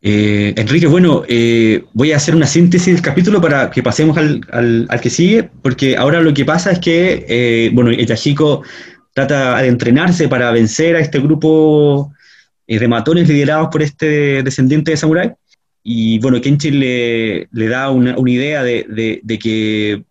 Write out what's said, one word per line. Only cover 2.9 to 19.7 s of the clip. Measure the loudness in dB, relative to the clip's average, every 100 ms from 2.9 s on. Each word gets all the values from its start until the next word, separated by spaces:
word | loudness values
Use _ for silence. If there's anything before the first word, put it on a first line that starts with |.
del | 0
capítulo | 0 0 2 2
para | 2 0 -2
que | -2
pasemos | -2 0 0 2
al, | 0 -2 -6
al, | -2 0 0 0
al | -4
que | -4
sigue, | 0 2 2 -2 -6
porque | -6 -2 -2 0
ahora | 0 2
lo | 2
que | 2
pasa | 0 0 0
es | -2
que, | 0 0 0 -2 -4
eh, | -2 0 0 2
bueno, | 2 2
Yahiko | 0 -2 -2 -2 0 0 -2 -6 -20 -20 -20 _
trata | -4 -2 0 0 0
de | 0
entrenarse | 0 2 2 2 0 0
para | 0 0
vencer | 2 0 0 0 0
a |
este | 0 -2
grupo, | 0 0 2 4 4 4 2 0 -4 -12 _ _ _ _ _
eh, | -2
de | 0
matones | 0 0 0 2
liderados | 2 0 0 -2
por | -2
este | -4 -4 -2 0 0 -2
descendiente | -4 -2 0 0 0
de | -2
samurái, | 0 0 -2 -8 _ _ _ _
y | -8 -4 0 0
bueno, | 0 0
Kenshin | 0 -2 0 -2
le, | -2 -2 -2 -2 -4 -6 -8
le | -6 -4
da | -2 -2
una, | 0 0 0
una | 0
idea | 0 -2 -4
de, | -4 -4 -6
de, | -6 -6 -6
de | -8 -6
que | -4 -4 -2